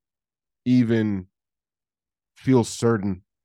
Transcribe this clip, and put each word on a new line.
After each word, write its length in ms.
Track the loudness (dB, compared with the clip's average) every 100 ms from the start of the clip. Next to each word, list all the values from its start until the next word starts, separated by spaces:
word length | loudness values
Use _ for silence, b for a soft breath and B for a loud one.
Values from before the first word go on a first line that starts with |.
| _ _ _ _ _ _
even 640 | 0 2 2 0 -2 -4 -10 _ _ _ _ _ _ _ _ _ _ _
feel 280 | 2 2
certain 580 | 2 -2 -2 -2 -4 -8 _ _